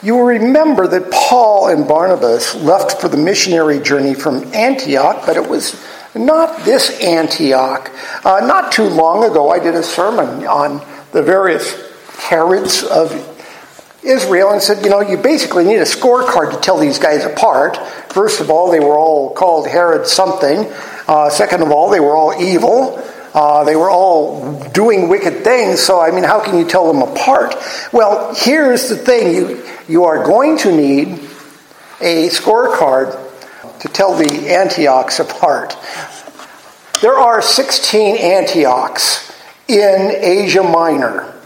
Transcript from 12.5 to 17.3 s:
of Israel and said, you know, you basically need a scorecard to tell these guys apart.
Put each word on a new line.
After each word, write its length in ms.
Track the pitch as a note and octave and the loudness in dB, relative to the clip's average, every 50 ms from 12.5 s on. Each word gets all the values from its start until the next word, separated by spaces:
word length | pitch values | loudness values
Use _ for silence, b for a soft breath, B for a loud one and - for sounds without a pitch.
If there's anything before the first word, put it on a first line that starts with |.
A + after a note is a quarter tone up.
| F#3 G3+ G3 F#3+ - - - | 2 0 0 -2 -4 -4 -2
of 280 | - - D#3 E3 E3 - - - - - B B B B B B B B B B B - _ - | -2 0 0 0 0 -4 -10 -12 -14 -18 B B B B B B B B B B B -20 _ 0
Israel 480 | C4 C4 B3+ - G3 F#3+ F3 G3 G3 | 0 0 0 2 0 2 2 4 2
and 100 | G#3 G3+ | 2 0
said, 240 | F#3 - G#3 G3 G3+ | 0 -2 -2 0 2
you 60 | G3+ | 2
know, 100 | G3 G3+ | 2 2
you 160 | G3+ G3+ F#3+ E3+ | 2 0 -2 0
basically 480 | - B3+ D#4+ D4 - - - F3+ E3+ | 2 0 2 2 -2 -2 0 2 2
need 120 | F#3 A3 G#3 | 4 2 2
a 80 | D#3+ | 0
scorecard 640 | - - - - B3+ A#3+ B3+ B3+ B3 - F3 D#3 - | -2 -2 0 2 2 2 2 2 0 0 0 -2 -2
to 80 | - - | -4 -4
tell 160 | - - F#3 D#3 | -2 0 0 2
these 220 | D#3 C#3+ C3 - | 0 0 0 0
guys 260 | - D#3+ D3+ D3 - | 0 0 0 0 -2
apart. 520 | - | -4